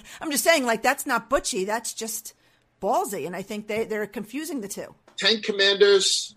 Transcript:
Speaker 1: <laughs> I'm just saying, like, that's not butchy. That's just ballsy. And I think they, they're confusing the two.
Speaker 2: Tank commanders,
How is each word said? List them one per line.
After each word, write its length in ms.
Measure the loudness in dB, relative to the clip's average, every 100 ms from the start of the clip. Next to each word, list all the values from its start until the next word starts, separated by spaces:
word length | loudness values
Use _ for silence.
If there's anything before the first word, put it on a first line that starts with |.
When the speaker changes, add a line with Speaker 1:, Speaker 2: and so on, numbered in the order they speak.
| -12
Speaker 1:
<laughs> 140 | -10
I'm 100 | -4
just 120 | 0
saying, 220 | 4 4 2
like, 160 | 0
that's 240 | 0 0 0
not 240 | -2 0
butchy. 360 | -2 0 -4 -2
That's 280 | -4 -6
just 400 | -8 -8 -8 -12 -20 _ _ _ _
ballsy. 440 | -2 0 0 -4 -6
And 100 | -6
I 60 |
think 260 | -8 -8 -4
they, 180 | -4 -2
they're 220 | -4 -6
confusing 540 | -8 -8 -8 -6 -6
the 60 | -6
two. 260 | -10 -12 -16 _ -2
Speaker 2:
Tank 260 | 2 2
commanders, 920 | 0 2 4 6 8 8 6 0 -2